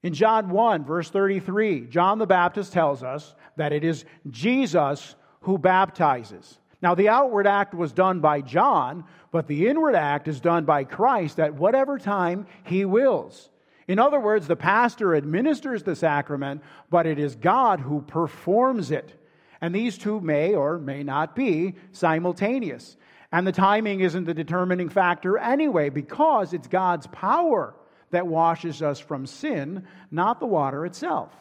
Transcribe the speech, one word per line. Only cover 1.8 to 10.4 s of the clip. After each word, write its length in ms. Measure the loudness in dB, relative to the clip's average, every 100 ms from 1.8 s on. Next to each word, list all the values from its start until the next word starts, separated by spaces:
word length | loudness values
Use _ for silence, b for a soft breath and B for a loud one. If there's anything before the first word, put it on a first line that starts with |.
| -2
John 340 | 2 2 2
the 80 | 2
Baptist 460 | 2 2 -2 -4
tells 300 | 0 0 -2
us 300 | -8 -10 -12 _ B -6
that 160 | -2
it 120 | -2
is 200 | -2 -4 -10 B -16
Jesus 880 | -4 0 0 2 2 0 -2 -10 -20 b b
who 160 | -4 0
baptizes. 1000 | 4 4 2 0 0 0 -6 -20 -20 _ _ b
Now, 140 | 0 2
the 120 | 4
outward 400 | 4 2 2 2
act 260 | 2 -2
was 200 | -4 -6
done 260 | 2 2 4
by 220 | 2 0
John, 640 | -2 2 2 2 -2 -8 -16 B B
but 160 | -6 -4
the 200 | 0 0
inward 280 | 2 2 2
act 320 | 2 -2 -4
is 140 | -2